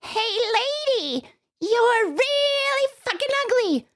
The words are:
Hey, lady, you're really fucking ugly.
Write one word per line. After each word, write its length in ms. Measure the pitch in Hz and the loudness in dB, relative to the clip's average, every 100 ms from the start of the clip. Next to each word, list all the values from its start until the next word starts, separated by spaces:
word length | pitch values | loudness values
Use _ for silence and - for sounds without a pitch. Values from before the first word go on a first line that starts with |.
Hey, 380 | - 427 440 415 466 453 | -8 -4 -2 -2 0 0
lady, 720 | 494 587 605 523 294 254 - _ _ _ | -2 -4 0 -2 0 -6 -8 _ _ _
you're 500 | 330 453 466 466 440 | -2 2 4 4 2
really 760 | 294 523 571 571 554 554 554 539 539 | 0 0 2 2 0 0 0 0 -2
fucking 240 | - 381 554 554 554 | -8 -4 -2 -2 2
ugly. 420 | 494 440 294 - | 2 2 0 -4